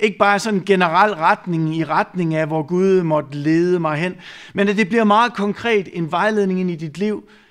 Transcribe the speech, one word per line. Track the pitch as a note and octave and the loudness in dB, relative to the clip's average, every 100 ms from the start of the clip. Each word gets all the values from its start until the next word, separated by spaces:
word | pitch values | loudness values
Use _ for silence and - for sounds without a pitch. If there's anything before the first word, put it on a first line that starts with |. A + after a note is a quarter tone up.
ikke | G#3+ - | -2 2
bare | G3+ | 2
er | G3+ | 2
sådan | A3 G3 | 0 -2
en | |
generel | G3 F#3+ F3 E3+ G#3+ | 2 2 2 4 2
retning | E3+ E3+ G#3 F3+ E3 D#3 D#3+ | 2 0 0 -2 -2 -2 -2
i | |
retning | C#3+ D#3 G#3 F3+ E3+ | -2 -2 -2 -2 -2
af, | D#3 D#3 | 0 -2
hvor | D#3+ | -2
Gud | C#3+ F3+ F#3+ F#3 | -2 0 2 2
måtte | D#3+ D3+ C3+ C#3+ | 2 -2 -2 -4
lede | D3 D#3+ F3+ F3+ | 0 2 2 0
mig | D#3 D3+ | -2 -2
hen, | F3+ F#3 - - - | -4 -8 -18 -20 -8
men | F#3+ G3+ | -2 0
at | G3+ | 2
det | F3+ | 2
bliver | A3+ | 2
meget | G#3 G#3+ A#3+ | 4 4 2
konkret | A#3+ G3+ - A#3 G#3+ F3+ | -2 -4 -4 0 0 -2
en | F3+ D#3+ | -6 -4
vejledning | E3+ G#3 G#3+ G3 F#3 | -2 0 0 0 0
ind | F3+ | -2
i | D#3+ | -4
dit | D#3+ C#3+ | -8 -4
liv | G#3 G3+ - - _ | -4 -4 -10 -20 _